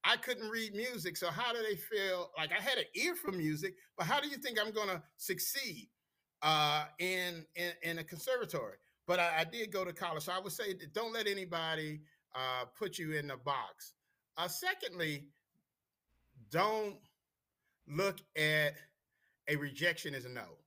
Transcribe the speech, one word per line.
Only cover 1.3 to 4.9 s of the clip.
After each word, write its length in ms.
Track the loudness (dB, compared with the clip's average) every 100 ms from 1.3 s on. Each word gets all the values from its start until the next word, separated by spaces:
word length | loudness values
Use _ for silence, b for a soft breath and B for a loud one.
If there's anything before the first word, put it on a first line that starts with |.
how 220 | 0 0
do 80 | 0
they 140 | 0 -2
feel? 540 | -2 0 0 0 -4 -4
Like, 140 | 0
I 100 | 0
had 180 | 2 2
an 80 | 0 0
ear 180 | 0
for 160 | 0 -2
music, 440 | 0 0 0 -2 -6 B -4
but 100 | 2
how 140 | 2
do 80 | 2
you 80 | -4
think 220 | -2 0
I'm 120 | 0
gonna 300 | 0 0